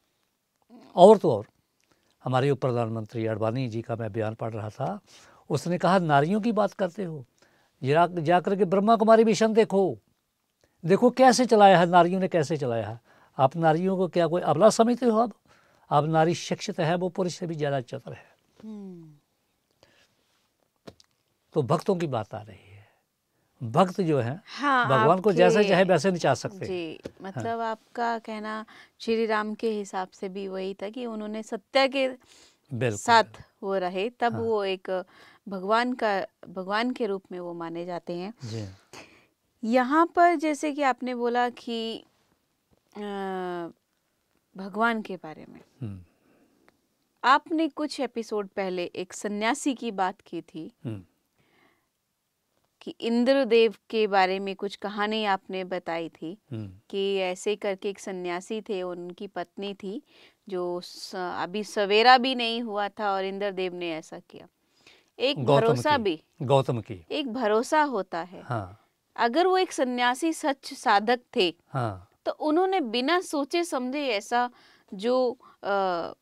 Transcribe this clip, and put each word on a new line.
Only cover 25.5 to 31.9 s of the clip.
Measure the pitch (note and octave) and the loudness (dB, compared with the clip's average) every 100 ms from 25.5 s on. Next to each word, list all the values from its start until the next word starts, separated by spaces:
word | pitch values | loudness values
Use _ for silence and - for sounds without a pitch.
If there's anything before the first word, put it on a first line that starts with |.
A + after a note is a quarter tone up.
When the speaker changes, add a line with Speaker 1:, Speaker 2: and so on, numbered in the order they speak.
| G#3 | 4
Speaker 1:
चाहे | G#3 F3+ | 4 4
वैसे | F#3+ F3 G3 | 4 4 2
नचा | F3 D#3+ | 0 0
सकते | B2 - F#3+ | 0 -4 -10
हैं। | |
Speaker 2:
जी, | A#2 F3+ D#3+ - - | -8 -8 -8 -12 -18
Speaker 1:
हाँ। | - F#3 | -16 -14
Speaker 2:
मतलब | F#3+ A3 A#3 | -8 -6 -6
आपका | A3+ A3 _ - A#3 A3+ | -6 -8 _ -6 -4 -4
कहना | A3 A3 G#3+ A3 A3 - - _ | -8 -12 -10 -10 -12 -20 -20 _
श्री | - A3+ A3+ | -4 -2 0
राम | G#3+ G#3+ | -2 -2
के | G#3+ A3+ | -4 -4
हिसाब | G#3+ G3 G3 F#3 | -4 -6 -6 -8
से | - G3 | -8 -10
भी | F#3+ G3 | -8 -8
वही | F#3+ F#3+ | -6 -8
था | G3 G3 | -8 -10
कि | A#3+ A#3+ | -10 -10
उन्होंने | A3 G#3+ G#3+ | -8 -8 -10
सत्य | A3 A3 - C4+ | -10 -12 -2 0
के | C4+ | 2